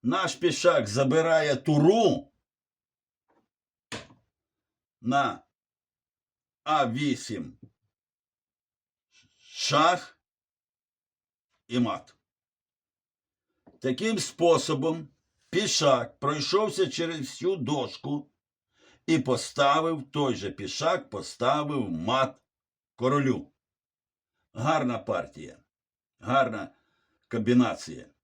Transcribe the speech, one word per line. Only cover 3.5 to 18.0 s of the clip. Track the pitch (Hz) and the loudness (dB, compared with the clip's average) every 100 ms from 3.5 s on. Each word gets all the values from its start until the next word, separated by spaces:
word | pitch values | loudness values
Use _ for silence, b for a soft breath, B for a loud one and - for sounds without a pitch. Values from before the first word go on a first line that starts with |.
| _ _ _ _ - - _ _ _ _ _ _ _ _ _ | _ _ _ _ -16 -16 _ _ _ _ _ _ _ _ _
на | 110 135 123 - _ _ _ _ _ _ _ _ _ _ _ _ | -2 0 0 -4 _ _ _ _ _ _ _ _ _ _ _ _
А | 147 156 127 | -2 2 2
вісім. | 120 147 120 - 101 76 - - _ _ _ _ _ _ _ _ _ _ _ _ _ _ _ _ _ | 0 -2 -2 -4 -10 -10 -16 -20 _ _ _ _ _ _ _ _ _ _ _ _ _ _ _ _ _
Шах | - - - 143 160 180 - _ _ _ _ _ _ _ _ _ _ _ _ _ _ _ _ | -20 -8 0 4 4 2 -4 _ _ _ _ _ _ _ _ _ _ _ _ _ _ _ _
і | 120 | -2
мат. | 117 90 - _ _ _ _ _ _ _ _ _ _ _ _ _ _ _ _ _ | -2 -4 -12 _ _ _ _ _ _ _ _ _ _ _ _ _ _ _ _ _
Таким | 131 127 220 208 | -6 -2 -2 -2
способом | - - 170 160 - 143 160 165 151 _ _ _ _ | -4 0 4 4 2 -2 -2 -4 -10 _ _ _ _
пішак | 175 202 - 147 123 117 _ | -2 0 2 4 4 0 _
пройшовся | 139 151 - 196 214 - 175 | -4 -2 0 0 0 0 -2
через | - 165 160 | -2 -6 -6
всю | 127 - 175 190 | -10 -6 -4 -4
дошку | 117 143 120 - | -2 -4 -4 -8